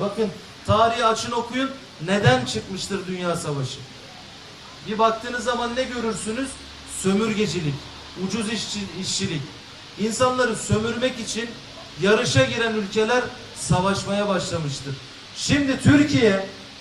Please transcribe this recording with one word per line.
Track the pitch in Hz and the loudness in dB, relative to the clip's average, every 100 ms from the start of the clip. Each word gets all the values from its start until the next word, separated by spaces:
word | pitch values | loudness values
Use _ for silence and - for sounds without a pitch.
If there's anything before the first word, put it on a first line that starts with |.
Bakın | 202 226 214 - - - - | -4 0 -2 -4 -14 -6 2
tarihi | 208 226 226 | 4 4 4
açın | 226 226 233 | 2 2 0
okuyun, | 240 226 254 269 - - - 160 | -2 -2 -2 -2 -4 -16 -8 0
neden | 202 214 254 | 2 4 4
çıkmıştır | - 220 190 190 - 190 180 | 2 -4 -6 -8 -4 -4 -4
dünya | 185 180 160 | -4 -2 -2
savaşı? | 156 143 135 - - - - - - - - - - - - | -2 -4 -4 -6 -14 -16 -18 -18 -18 -18 -18 -18 -18 -14 -6
Bir | 214 | 2
baktığınız | 226 226 247 247 | 4 4 -2 -4
zaman | 220 247 240 240 | 0 0 0 -2
ne | |
görürsünüz? | 262 247 220 202 214 226 269 - - - - - | -2 -2 -2 -2 -4 -4 -4 -8 -14 -16 -12 -2
Sömürgecilik, | 190 196 226 208 208 170 151 135 - - - - 185 | 2 4 2 2 0 0 -2 -4 -8 -16 -14 -6 -4
ucuz | 226 214 | -2 -2
işçi-, | 220 - 208 190 180 | -4 -4 -6 -6 -6
işçilik. | 185 - 190 156 131 - - - - - | -4 -2 -2 -4 -6 -12 -18 -18 -14 -4
İnsanları | 214 226 254 254 247 208 | -2 2 2 4 2 0
sömürmek | - 202 226 233 254 254 | 0 2 2 0 -2 -2
için | 214 214 233 - - - - - | -6 -6 -6 -8 -16 -16 -14 0
yarışa | 185 214 247 269 | 4 4 4 4
giren | 262 233 226 | 4 2 0
ülkeler | 214 196 220 220 247 247 - - - | 0 0 2 4 2 0 -6 -14 -8
savaşmaya | - 180 190 196 190 202 202 | 0 2 4 0 0 0 2
başlamıştır. | 185 143 170 147 135 143 135 - - - - | 0 -2 -2 -4 -4 -8 -10 -12 -18 -16 -6
Şimdi | - 285 277 269 | 2 4 4 4
Türkiye | - 285 294 262 220 190 190 - - - | 8 8 8 6 6 4 0 -10 -16 -10